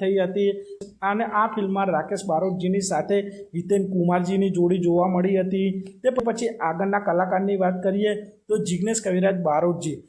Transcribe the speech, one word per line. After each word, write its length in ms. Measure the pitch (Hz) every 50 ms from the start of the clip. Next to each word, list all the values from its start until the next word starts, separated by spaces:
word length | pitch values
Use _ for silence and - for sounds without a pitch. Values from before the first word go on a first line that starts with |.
થઈ 180 | 196 190 196 196
હતી 320 | 185 180 185 202 202 202 196 202 - - - - - - - - -
અને 220 | 196 202 214 233
આ 220 | 226 208 208 214
ફિલ્મમાં 400 | 226 220 220 202 190 196 196 196
રાકેશ 380 | 185 170 151 151 - 202 190 - -
બારોટજીની 520 | 160 156 185 190 185 - 170 180 185 202
સાથે 380 | 190 - 175 151 151 - 202 202 196 202 196 - - - -
હિતેન 280 | 170 175 180 202 202 190 180
કુમારજીની 600 | 185 180 170 170 180 180 180 170 196 190 196 196
જોડી 280 | 185 175 175 175 185 190
જોવા 300 | 175 170 170 175 175 190
મળી 280 | 185 180 180 196 196
હતી. 320 | 190 185 190 190 190 190 196 185 190 - - - - -
તે 60 | 254
પછી 380 | 247 254 233 233 226 226 240 226
આગળના 500 | 226 - - 165 165 170 196 196 202 202
કલાકારની 580 | 202 202 170 175 185 180 202 185 196 196 202
વાત 260 | 190 185 180 185 180 185
કરીએ 320 | 196 190 202 208 208 208 208 - - - - _ -
તો 60 | 214
જિગ્નેશ 460 | 214 - 185 175 175 185 214 226 226 -
કવિરાજ 340 | 196 180 180 185 190 190 180 175
બારોટજી. 560 | 160 147 151 165 175 175 - - 160 147 - -